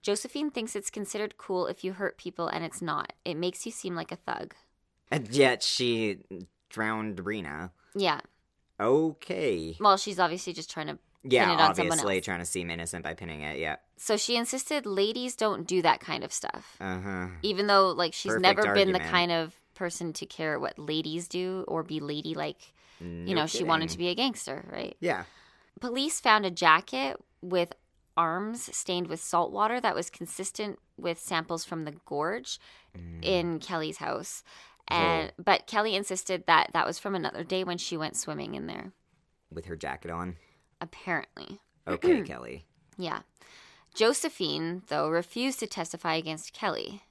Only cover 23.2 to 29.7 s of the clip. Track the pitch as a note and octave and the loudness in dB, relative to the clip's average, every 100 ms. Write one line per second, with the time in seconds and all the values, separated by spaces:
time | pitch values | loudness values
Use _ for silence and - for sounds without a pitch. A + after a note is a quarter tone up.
23.2 | F3 F3+ D#3+ - E3 D#3+ E3 E3+ F3 F3 | 0 2 2 2 2 2 2 -2 -2 0
24.2 | C4 A3 - - - - - - F3 G#2 | 0 -2 -8 -10 -10 -10 -10 -4 -2 -2
25.2 | - - - _ _ - B3 B3 C#4+ - | -6 -18 -20 _ _ -10 -4 -2 0 2
26.2 | B3 G#3+ F#3+ F3 E3+ D#3 - C4 C4+ - | 6 6 4 4 8 8 6 -4 -4 -6
27.2 | - _ F3+ F3+ F3 - _ _ _ - | -14 _ 0 2 2 -4 _ _ _ 0
28.2 | E3+ F3 G#3 A#3+ - - - F3+ F3 E3 | 2 2 -2 -6 -6 -6 -2 -2 -2 -6
29.2 | - E3+ F3 G3 G#3+ | 0 2 2 2 2